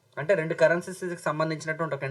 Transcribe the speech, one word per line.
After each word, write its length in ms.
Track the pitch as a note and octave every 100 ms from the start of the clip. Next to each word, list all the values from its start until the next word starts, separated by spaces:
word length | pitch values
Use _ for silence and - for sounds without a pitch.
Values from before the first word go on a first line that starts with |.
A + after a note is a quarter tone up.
| _ -
అంటే 160 | D3+
రెండు 240 | F3+ D#3+ D#3+
కరెన్సీస్కి 640 | D#3 F3 F#3 F3+ F#3 F3 D#3+
సంబంధించినటువంటి 680 | D3+ D#3+ D#3 D#3+ D#3 D#3+ C#3
ఒక 60 | C#3